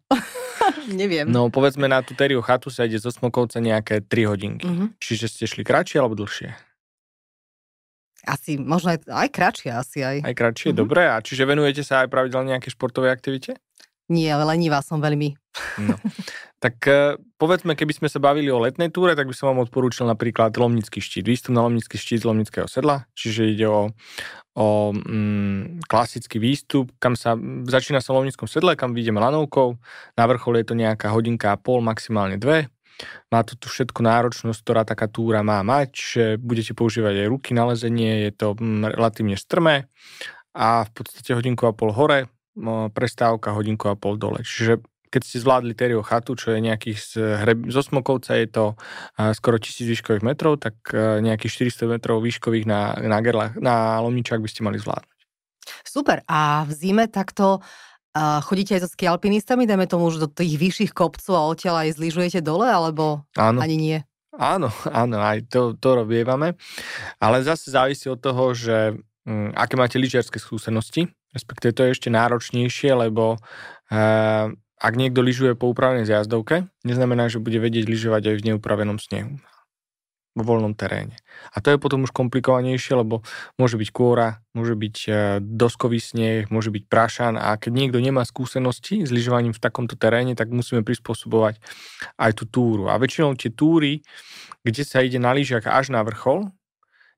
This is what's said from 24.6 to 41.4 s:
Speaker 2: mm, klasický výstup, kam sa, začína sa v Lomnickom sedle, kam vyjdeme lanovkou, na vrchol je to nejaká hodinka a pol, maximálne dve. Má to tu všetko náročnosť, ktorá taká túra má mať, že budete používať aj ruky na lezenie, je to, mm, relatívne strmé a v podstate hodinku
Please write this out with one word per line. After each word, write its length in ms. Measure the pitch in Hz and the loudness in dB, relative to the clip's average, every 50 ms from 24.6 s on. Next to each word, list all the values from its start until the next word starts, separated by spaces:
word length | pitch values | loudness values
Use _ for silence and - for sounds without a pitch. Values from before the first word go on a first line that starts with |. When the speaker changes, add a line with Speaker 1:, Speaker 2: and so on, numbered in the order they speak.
| 110 107 107 104 104 104 | 2 4 4 4 2 0
Speaker 2:
mm, 960 | 101 104 - - 113 110 107 104 104 101 101 101 98 98 - - 170 170 160 | -2 -4 -4 -4 -2 -2 0 0 0 0 -2 -2 -2 -4 -6 -8 -10 -10 -4
klasický 560 | - - 113 123 - - 123 - - - 113 | 0 2 2 2 0 -2 -10 -10 -8 -4 -2
výstup, 480 | 110 123 143 147 - - - 139 131 123 - _ | 0 0 0 -2 -2 -2 0 0 0 -2 -4 _
kam 160 | - 123 123 | 0 0 0
sa, 240 | - - 120 117 113 - 131 131 135 127 123 | 0 0 -2 -2 -2 -4 -6 -10 -8 -4 0
začína 320 | 131 131 - - 147 131 | 0 2 2 2 0 0
sa 80 | - - | 0 2
v 160 | 131 131 135 | 0 0 0
Lomnickom 240 | 135 - - 113 110 | 0 -4 -6 -8 -6
sedle, 240 | - 156 180 180 156 | -2 2 2 2 2
kam 240 | - 135 123 120 120 | 2 0 -4 -2 -2
vyjdeme 240 | 113 113 107 104 | -2 0 0 2
lanovkou, 560 | 110 127 147 156 151 147 - 139 131 123 123 120 _ - - - - - _ - | 2 2 2 2 0 0 2 2 2 2 2 -4 _ -20 -20 -20 -20 -6 _ 2
na 80 | 117 | 4
vrchol 320 | 117 127 120 - 123 117 113 | 4 2 2 0 0 2 2
je 80 | 110 | 0
to 80 | - 120 | 0 0
nejaká 400 | 117 113 110 110 110 - 104 107 | 0 0 0 0 0 -2 0 0
hodinka 400 | 113 113 113 117 113 - 104 101 | 0 0 0 -2 0 0 0 0
a 80 | 101 | 0
pol, 160 | - - 127 123 | 0 0 0 0
maximálne 640 | 117 113 110 107 - - 113 107 101 95 95 98 | 0 0 -2 -4 -4 -4 -2 0 0 -2 -2 -2
dve. 320 | 107 135 156 160 147 - _ _ _ _ _ - - - - - - _ | 0 2 2 2 0 -2 _ _ _ _ _ -20 -18 -18 -20 -20 -6 _
Má 160 | 117 117 110 | 2 2 2
to 80 | - - | 0 -4
tu 160 | - - - | -14 -14 -8
všetko 320 | - - 131 113 - - | -6 -4 -4 -4 -2 0
náročnosť, 560 | 117 113 117 120 120 123 113 - - 117 113 - | 2 4 4 4 2 0 -2 -4 -6 -6 -6 -4
ktorá 240 | - - 113 110 | -2 0 0 2
taká 240 | 110 110 110 - 113 | 2 0 -2 -4 -4
túra 400 | 107 - - 113 113 110 107 104 | -4 -4 -2 -2 0 2 2 2
má 160 | 107 107 101 | 2 2 2
mať, 280 | 95 107 131 143 143 135 | 2 2 2 2 2 0
že 320 | - - - - - 123 117 110 110 107 | -4 -8 -10 -4 0 0 2 2 0 -2
budete 320 | 123 117 120 113 110 - 113 | -2 -2 -2 -2 -2 -4 -2
používať 480 | - 117 117 104 117 110 104 101 98 | -2 0 0 0 0 0 0 0 0
aj 60 | 101 107 | 0 0
ruky 240 | 123 131 - - 123 | -2 -2 -4 -2 0
na 160 | 120 117 120 | 0 2 0
lezenie, 560 | 120 113 120 113 117 117 113 110 110 107 104 | 0 -2 -2 -2 -2 0 0 0 0 0 -2
je 60 | 104 101 | -2 -4
to, 140 | - 110 107 101 110 | -2 -2 -2 -2 -2
mm, 400 | 117 113 110 104 107 107 - - | -2 -2 -2 0 -2 -2 0 2
relatívne 400 | 113 113 110 - 113 104 98 98 | 0 0 0 0 -2 -2 -2 -4
strmé 480 | - - - 175 170 160 147 135 135 - _ _ - - - - - - - - - _ - - | -4 -2 0 2 4 4 4 2 0 -6 _ _ -20 -20 -20 -18 -18 -18 -18 -20 -20 _ -4 0
a 320 | 117 110 117 117 110 107 | 2 2 4 2 0 -2
v 20 | |
podstate 460 | - - 117 - - - - - 131 | -6 -12 -14 -14 -16 -10 -4 -2 -2
hodinku 320 | 117 | 0